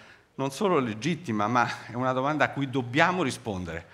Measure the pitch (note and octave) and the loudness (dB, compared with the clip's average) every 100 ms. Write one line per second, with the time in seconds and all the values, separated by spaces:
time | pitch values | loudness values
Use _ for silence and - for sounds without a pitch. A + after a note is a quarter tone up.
0 | - - _ - C3+ - G#3 E3 B2 G#2+ | -20 -20 _ -6 -6 0 2 4 2 -2
1 | C#3 E3+ - G#2+ G#2 B2 A#2 - - A#2+ | -2 -4 -2 0 2 4 2 -2 -8 -2
2 | B2+ C3 C#3 D3+ A#2+ C3+ C#3 C3+ A#2+ C3+ | 0 0 0 2 0 0 -2 -2 0 4
3 | E3+ F3+ C#3 A#2 A#2 F#2 F2 E2 - | 4 4 -2 -2 -6 -6 -6 -8 -12